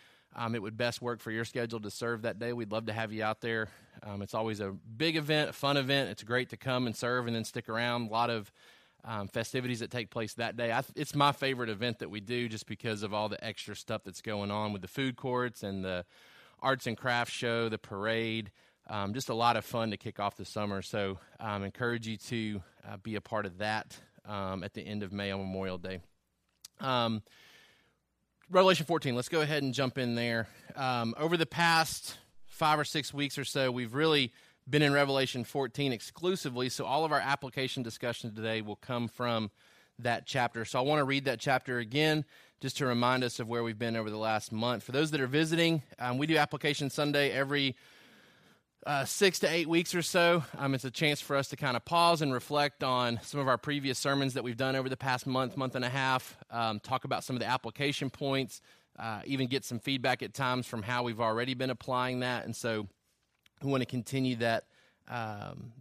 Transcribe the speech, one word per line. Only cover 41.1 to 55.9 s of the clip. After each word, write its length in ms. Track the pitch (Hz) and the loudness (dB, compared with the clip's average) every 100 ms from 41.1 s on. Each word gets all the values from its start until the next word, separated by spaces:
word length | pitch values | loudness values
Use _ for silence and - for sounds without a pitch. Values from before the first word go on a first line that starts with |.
| 139 135 | 2 0
that 140 | 113 | 0
chapter 380 | 143 127 - 123 | 2 2 2 -4
again, 460 | 110 143 156 156 - - - _ | 0 4 4 4 0 -10 -20 _
just 160 | 131 - | -6 0
to 80 | 131 | 2
remind 360 | 120 123 127 | 4 4 4
us 160 | 123 - | 2 -2
of 100 | 113 | -2
where 140 | 120 | -2
we've 160 | 117 107 | -2 -2
been 180 | 117 113 | -2 -2
over 120 | 107 | -2
the 80 | 107 | -2
last 340 | 110 107 - | 0 0 -2
month. 320 | 110 120 113 | -2 0 0
For 100 | - | -2
those 180 | 131 156 | 0 2
that 100 | 147 | 2
are 60 | 127 | 2
visiting, 560 | 147 160 165 165 160 - - | 2 2 4 4 2 -2 -6
um, 180 | 123 127 | -2 0
we 100 | 151 | 2
do 120 | 156 | 4
Application 500 | 147 147 147 143 139 | 4 0 -2 0 -2
Sunday 440 | - 147 143 139 | 0 2 4 4
every, 440 | 120 135 143 135 - - - - - - _ _ _ _ _ - | 2 0 2 0 -2 -14 -20 -20 -20 -20 _ _ _ _ _ -2
uh, 180 | 143 | 0
six 360 | 131 - 196 - | 0 4 4 4
to 100 | 151 | 2
eight 180 | 170 156 | 2 4
weeks 240 | 170 175 | 2 2
or 100 | 180 | 0
so. 420 | 151 180 170 175 127 - | 2 4 6 6 2 -2
Um, 160 | 139 | 0
it's 120 | 131 | 0
a 60 | 131 | -2
chance 300 | - 156 143 | 0 2 2
for 160 | - 143 | 0 0
us 120 | 131 | 0
to 80 | 143 | -2
kinda 240 | 143 123 | 0 0
pause 420 | - 170 170 165 | 2 6 6 6
and 100 | 147 | 4
reflect 520 | 123 - 147 143 - | 0 0 2 2 0
on 340 | 135 127 120 117 | 0 2 2 0
some 180 | - 147 | -4 0
of 80 | 131 | 2
our 100 | 120 | 2
previous 400 | 147 143 135 131 | 0 -2 -2 0
sermons 360 | 143 139 135 | 2 2 2
that 100 | 127 | 0
we've 120 | 123 117 | -4 0
done 200 | 135 135 | 0 2
over 120 | 131 | 0
the 80 | 127 | -2
past 300 | 135 127 135 | 0 0 0
month, 300 | 131 131 139 | 0 0 0
month 180 | 131 | -2
and 100 | 131 | -2
a 60 | 123 | -2